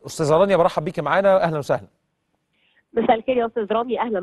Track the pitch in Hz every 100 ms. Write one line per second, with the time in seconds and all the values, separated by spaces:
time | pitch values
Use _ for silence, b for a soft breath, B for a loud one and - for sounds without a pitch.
0 | 139 - 151 156 202 180 175 - 160 170
1 | 143 170 196 190 170 156 135 127 98 _
2 | _ _ _ _ _ _ _ _ _ 226
3 | 226 226 247 247 226 233 202 220 247 202
4 | 233 202